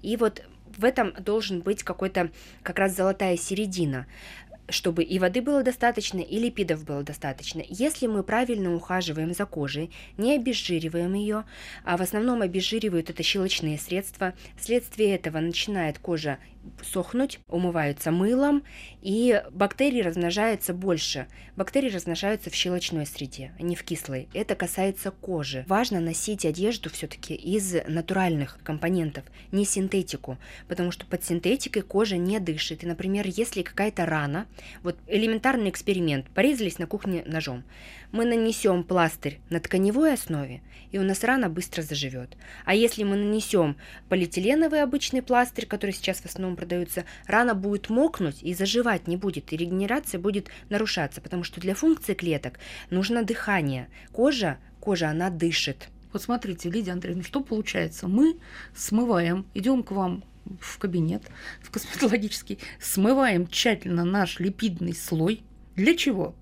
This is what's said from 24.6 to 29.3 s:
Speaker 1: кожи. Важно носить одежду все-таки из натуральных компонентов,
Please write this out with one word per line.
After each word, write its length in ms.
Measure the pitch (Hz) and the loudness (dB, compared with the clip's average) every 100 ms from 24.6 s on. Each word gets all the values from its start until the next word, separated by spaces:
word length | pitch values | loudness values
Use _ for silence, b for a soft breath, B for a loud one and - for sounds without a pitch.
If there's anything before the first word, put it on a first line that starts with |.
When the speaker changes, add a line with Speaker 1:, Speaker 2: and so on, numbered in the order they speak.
| 175 - 196 190 196 | -4 0 0 0 -8
Speaker 1:
кожи. 520 | - - 175 135 135 131 | -8 -6 -4 -4 -6 0
Важно 320 | 196 247 190 | 0 2 0
носить 440 | 165 165 - 208 | 0 -2 -4 -2
одежду 460 | 165 160 208 226 160 | -2 0 0 -2 -8
все-таки 460 | - 147 - - 156 | -8 -10 -10 -10 -8
из 400 | - 208 190 175 - | 0 0 2 -2 0
натуральных 680 | 160 160 190 185 156 139 - | -4 0 2 2 2 -2 -8
компонентов, 600 | - 156 170 185 160 143 - | -6 -2 0 2 0 -4 -14